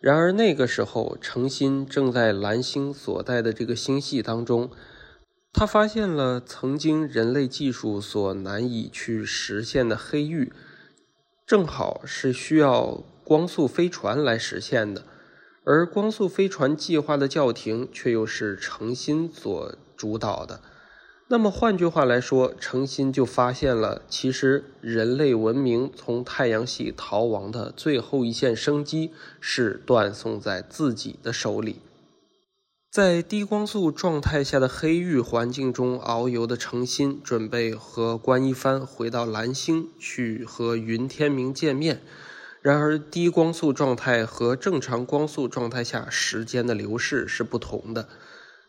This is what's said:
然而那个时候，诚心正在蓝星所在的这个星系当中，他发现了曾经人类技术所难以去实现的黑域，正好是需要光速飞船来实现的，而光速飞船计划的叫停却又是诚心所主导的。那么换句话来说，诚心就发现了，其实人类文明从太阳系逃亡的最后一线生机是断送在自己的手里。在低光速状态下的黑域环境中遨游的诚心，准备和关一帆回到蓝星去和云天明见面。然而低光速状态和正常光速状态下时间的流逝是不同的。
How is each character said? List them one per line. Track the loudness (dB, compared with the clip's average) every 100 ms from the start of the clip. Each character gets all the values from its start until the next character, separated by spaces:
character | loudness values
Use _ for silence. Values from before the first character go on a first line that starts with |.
然 | 4 4
而 | 4
那 | 4 4
个 | 4 0
时 | 0
候， | -2 -2 -4 -6
诚 | -8 -2 -2
心 | 0 0 0 -2
正 | 0 2
在 | 4 2
蓝 | 2 0 0
星 | -2 -4 -4
所 | -6 -6 -6
在 | -2 0
的 | 0
这 | -2
个 | -4 -4
星 | -2 -2
系 | -2 -4
当 | -2 -4
中， | 0 0 0 -8 -20 -20 -20 _ _ _ _
他 | 2
发 | 4 4 4
现 | 2 0
了 | 0 0 -2
曾 | -6 -6 -4 0
经 | 2 0 0
人 | 0 2
类 | 2 0
技 | -2 -4
术 | -2 -4 -4
所 | -4 -2 -2
难 | -2 -6 -4 -2
以 | -2 -6
去 | -8 -4 -4
实 | -2 -4 -4 -4
现 | -2 0 2
的 | 0
黑 | -2 -4
域， | -2 -2 -4 -6 -20 -20 -20 _ _ _ _ _ _
正 | 4
好 | 4 -2 -4 -4
是 | -10 -4 -2
需 | -2 2 6
要 | 6 6 2 -4 -12 -20
光 | 4 4 4
速 | 0 0
飞 | 2 0
船 | 0 -2 2
来 | 2 0
实 | -2 -8
现 | -2 0 0
的， | -4 -12 -20 -20 _ -20 _
而 | 4 4
光 | 4 0 0
速 | 0 -2
飞 | 2 0
船 | 2 0 0
计 | 0 0
划 | 2 2
的 | 2
叫 | 2 2
停 | 0 -4 -4 -6
却 | -4 0
又 | 0
是 | 0 -4 -4
诚 | -6 -8 -8 -6
心 | -6 -2 -2 -2
所 | -6 -6 -4 -6 -12 -20 -10
主 | -6 -4
导 | -2 -4 -6
的。 | -14 -18 -20 -20 -20 -20 _ _
那 | 4
么 | 4
换 | 2 2 4
句 |
话 | 2 4 4
来 | 4
说， | 2 2 2 0
诚 | -4 -2 -2
心 | 0 0
就 | 2
发 | 0 2 2
现 | 2 0 2
了， | 0 -2 -8
其 | -4 -2
实 | 2 2 2 0 -14
人 | -4 0 2 2
类 | 4
文 | 4 2
明 | 2 2 2 0
从 | -6 -4 -4
太 | -4 0 2
阳 | 2 -2
系 | -4 -6 -6
逃 | -4 0
亡 | 0 0 -4
的 | -8 -8
最 | -6 0 0
后 | 0 0
一 | 0
线 | 2 0 2
生 | 0 0
机 | -2 -4 -4 -8 -20 -12
是 | -6 0 0 0
断 | 4 4 4
送 | 0 -6 -6
在 | -4 -6
自 | -8 -4 -2
己 | -2 -8 -8
的 | -8
手 | -4 -2 -2
里。 | -4 -6 -16 _ _ _ _ _ _ _ _ _ _
在 | 4 4 4
低 | 0 -4
光 | -2 -2 -2
速 | 0 0
状 | 0 -2 0
态 | 0 0
下 | 2 2
的 | 2
黑 | 0 0 0
域 | 2 0
环 | 2 0 -2
境 | -2 -4
中 | 0 -2 -2
遨 | -2 -2 0
游 | 0 -2
的 | -2
诚 | -4 -4 -4
心， | 0 0 -2
准 | -4 -2 -2
备 | -2 -2
和 | -4 -10 -2 -2 0
关 | 2 4
一 | 4
帆 | 0 0 -2
回 | -4 -6 -4
到 | -2 -4
蓝 | -2 -4
星 | -4 0 -2 -2 -12
去 | -12 -4 -4 -4
和 | -10 -4 -2 -2
云 | -2 -2 -4
天 | 0 0
明 | 0 -2
见 | -2 -2 0
面。 | 0 -2 -8 -20 -20 -18 -20 -2
然 | 2 4
而 | 4 0
低 | -2 2 2
光 | 4 2
速 | 4 0
状 | 2 2
态 | 2 2 2
和 | 0 0 0 2
正 | 0 -2
常 | -2 -4
光 | 0 0 0
速 | -2 -4
状 | -2 -4
态 | -4
下 | -4 -6 -4
时 | -4 -2 -4
间 | -4 -2 0
的 |
流 | -2 -2 -4
逝 | -2 -2 -2
是 | -4
不 | -4 -4
同 | -6 -10 -6
的。 | -8 -8 -14 -20 -20 -20 -20